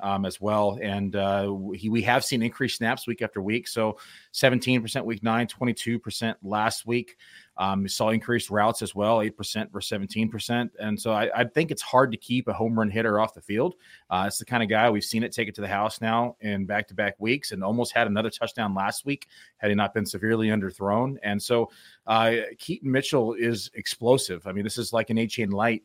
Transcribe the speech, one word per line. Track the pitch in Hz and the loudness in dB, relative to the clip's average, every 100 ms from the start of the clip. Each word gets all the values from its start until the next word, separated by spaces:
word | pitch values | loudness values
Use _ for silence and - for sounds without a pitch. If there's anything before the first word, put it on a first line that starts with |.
um, | 98 98 98 | -2 -2 -2
as | - | -2
well. | 101 107 104 98 | 0 2 2 0
And, | 101 101 98 98 | -4 -4 -2 0
uh, | 98 101 101 98 95 | 0 0 0 -4 -8
he, | 92 107 | -8 -2
we | 113 | 0
have | 104 127 | 2 2
seen | - 127 | 2 -2
increased | 113 - 127 - | -2 -2 -4 -2
snaps | 113 113 - | -2 -2 -4
week | 113 | -4
after | 110 104 | -4 -4
week. | 98 117 - | -2 -2 -4
So | 117 110 107 - - _ | -2 -2 -4 -14 -20 _
seventeen | - 135 123 127 127 | 2 4 4 2 0
percent | 110 135 113 | 0 -4 -4
week | 110 | -2
nine, | 110 113 117 | 0 0 0
twenty-two | - 123 110 - 117 | -2 -4 -2 -4 -4
percent | - - 113 110 | -6 -6 -6 -6
last | 98 104 110 - 110 | -4 0 0 -2 -2
week. | 120 120 - - - - - | -2 -2 -12 -20 -20 -16 -4
Um, | 95 98 | 0 0
we | 95 | -2
saw | - 110 | 0 2
increased | 110 117 120 - | 2 2 0 2
routes | 104 107 110 | 4 4 2
as | 101 | -4
well, | 98 104 113 | 0 2 4
eight | 107 | 2
percent | - 101 107 107 | -4 -6 -6 -6
versus | 101 - | -6 -6
seventeen | 104 98 110 110 | -6 -4 -2 -2
percent. | 110 - 120 120 - | -2 -2 -2 -2 -6
And | 107 104 | -4 -2
so | 117 | 0
I, | 107 113 113 | 0 2 0
I | |
think | 120 - 160 | 0 0 0
it's | 151 | -4
hard | - 127 135 | 2 4 4
to | 113 | 2
keep | - 123 120 | -2 0 0
a | |
home | 98 113 113 | 0 0 2
run | 107 | 2
hitter | 104 113 104 | 2 2 2
off | 110 | 2
the | - | -2
field. | - 104 165 - - - - | -4 0 0 -2 -16 -20 -2
Uh, | 90 98 | 0 0
it's | - | -4
the | |
kind | - 123 | -2 0
of | 107 | 2
guy, | 110 120 | 4 4
we've | 104 | 4
seen | - 113 | 0 -2
it | 117 | -2
take | - 107 | -2 -6
it | |
to | 107 | -6
the | 98 | -4
house | 101 107 - | 0 -2 -2
now | 113 117 120 - | 0 0 0 -4
in | 107 101 95 | -4 -4 -2
back-to-back | 104 104 98 104 95 | -4 -4 -2 -4 -2
weeks | 110 139 - | -2 -2 -4
and | 98 | -4
almost | 95 117 117 | -2 -2 0
had | 117 113 | 0 2
another | 104 110 | 0 -2
touchdown | - 113 - 107 | -4 -6 -4 -4
last | 95 98 - 139 | -2 -4 -4 -6
week | 143 - - - _ | -6 -8 -20 -20 _
had | 107 | 0
he | |
not | 101 101 | 2 2
been | 113 | 0
severely | 101 98 110 113 110 | -4 -2 0 2 2
underthrown. | 107 95 - 98 107 131 139 | 0 -2 -4 0 0 0 -4
And | 104 101 | -4 -4
so, | - 120 113 - - - - | 2 2 0 -6 -20 -12 2
uh, | 113 113 117 107 - | 4 4 2 -2 -8
Keaton | - 190 139 | -8 -4 0
Mitchell | 131 139 143 113 | 0 2 2 2
is | 110 117 110 - | 2 0 0 -4
explosive. | 110 - - 117 131 - 87 95 | -10 -8 0 4 4 4 -6 -6
I | |
mean, | 95 | -4
this | 107 - | -4 -4
is | 110 | -2
like | 117 110 | -2 0
an | 113 | 0
Achane | 113 - 104 | 0 -2 -2
light, | 101 117 110 | 2 2 0